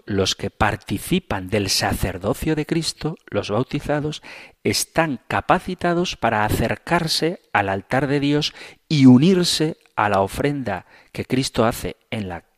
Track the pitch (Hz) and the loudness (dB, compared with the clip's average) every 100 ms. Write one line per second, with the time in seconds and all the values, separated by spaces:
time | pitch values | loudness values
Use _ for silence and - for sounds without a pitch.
0 | - 98 95 - 101 - 107 104 - 98 | -6 0 0 -2 -6 0 0 0 -6 -6
1 | - 180 - 104 92 107 98 - 104 92 | -2 -4 -2 -8 -2 -2 0 -2 -2 -2
2 | 101 90 - 135 160 156 147 165 156 - | -4 -4 -4 -4 -2 -4 -2 -4 -4 -6
3 | 151 165 - 101 98 104 131 147 - 147 | -8 -8 -6 -6 -2 -2 -2 -6 -4 -4
4 | 151 151 - - - _ - 208 - - | -4 -8 -14 -20 -20 _ -4 -2 -2 -2
5 | 160 123 - 101 - 175 - 180 175 170 | -2 -4 -4 -6 0 0 0 -4 -2 0
6 | 180 - 117 107 107 - 117 107 - 170 | -2 -2 -2 0 0 0 -2 -4 -2 -2
7 | 160 - 156 180 _ 104 98 98 - 127 | 0 -2 -2 -4 _ -2 0 -2 -2 -2
8 | 139 143 139 147 151 - - - _ 151 | 0 0 2 0 -2 -8 -20 -20 _ 6
9 | 131 123 160 185 175 - 156 - _ - | 10 10 8 4 2 0 -2 -4 _ -2
10 | 104 98 98 - 135 143 120 92 - - | 2 2 0 0 -2 -2 -4 -6 -10 -20
11 | _ - 104 127 131 - 113 117 - - | _ -12 -4 -2 -2 0 0 0 -8 -12
12 | _ 117 95 85 - | _ -8 -8 -10 -14